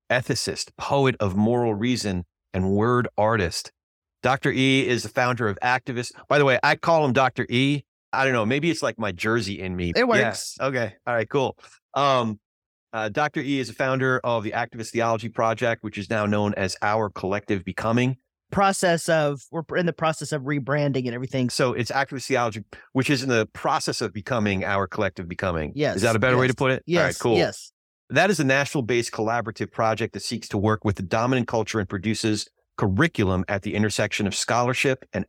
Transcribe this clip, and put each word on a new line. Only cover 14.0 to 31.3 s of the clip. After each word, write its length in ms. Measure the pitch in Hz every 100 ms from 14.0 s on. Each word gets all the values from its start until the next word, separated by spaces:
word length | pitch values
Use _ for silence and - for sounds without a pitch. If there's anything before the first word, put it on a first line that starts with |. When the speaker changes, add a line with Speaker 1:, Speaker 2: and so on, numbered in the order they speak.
| 131 127
Speaker 1:
of 220 | 120 117
the 60 | 107
Activist 400 | 117 120 120 113
Theology 400 | 117 117 113 117
Project, 520 | 120 113 110 120 113
which 140 | 107 104
is 140 | 92
now 160 | 110 104
known 260 | 104 104 101
as 180 | 95 -
Our 260 | 104 110 104
Collective 560 | - 95 101 - 101
Becoming. 540 | 92 - 113 120 127 131 _ _ _
Speaker 2:
Process 580 | - 196 190 185 170 -
of, 320 | 160 147 143 -
we're 120 | 165 156 160
in 80 | 175
the 80 |
process 360 | - 160 156 143
of 120 | 151
rebranding 640 | 131 147 127 147 147 131 123
and 80 |
everything. 340 | 120 131 135 123
Speaker 1:
So 240 | - 131
it's 180 | 120 113
Activist 360 | 135 135 135 -
Theology, 360 | 127 117 107 - - -
which 160 | 131 131
is 140 | 135
in 80 | 131
the 180 | 117 107
process 480 | - 156 147 - 131
of 100 | 110
becoming 500 | 107 - 120 104 95
Our 240 | 92 98 95
Collective 400 | - 98 - 87
Becoming. 460 | 90 95 82 76
Speaker 2:
Yes, 220 | 127 143 95
Speaker 1:
Is 60 |
that 120 | 117
a 40 | 113
better 180 | 127 127
way 120 | 127
to 20 |
Speaker 2:
yes. 60 | 127
Speaker 1:
put 140 | 131
it? 140 | 131 -
All 100 | 170
right, 100 | 180
Speaker 2:
Yes, 100 | 170
Speaker 1:
cool. 220 | 123 107
Speaker 2:
yes. 340 | - - - _ _ _ -
Speaker 1:
That 180 | 127 190
is 120 | 165
a 40 |
Nashville-based 640 | 135 135 139 160 117 120 117
collaborative 640 | - 110 120 110 - 104
project 400 | - 113 107 110
that 80 | 101
seeks 280 | - 113 -
to 100 | 104
work 260 | 104 107
with 120 | 110 98
the 60 |
dominant 460 | 95 113 120